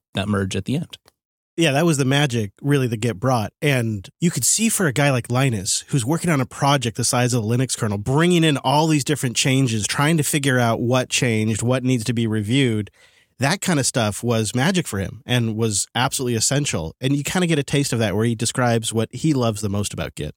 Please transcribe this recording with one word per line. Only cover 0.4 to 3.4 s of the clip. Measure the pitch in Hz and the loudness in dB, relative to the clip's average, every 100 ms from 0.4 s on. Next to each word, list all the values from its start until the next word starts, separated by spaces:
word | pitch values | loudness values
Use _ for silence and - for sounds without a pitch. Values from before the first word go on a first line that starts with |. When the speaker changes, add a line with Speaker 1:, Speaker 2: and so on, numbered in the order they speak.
| 95 | -2
Speaker 1:
at | 101 - | -4 -4
the | 139 | -4
end. | - - _ _ _ _ _ - | -6 -12 _ _ _ _ _ 0
Speaker 2:
Yeah, | 165 | 2
that | 135 170 | 2 2
was | 139 | 2
the | |
magic, | 131 139 147 117 101 - | 2 2 2 0 -4 -4
really, | 143 143 127 | 0 0 0
that | 113 | 0
Git | 117 95 | -2 -2
brought. | 127 123 | 0 0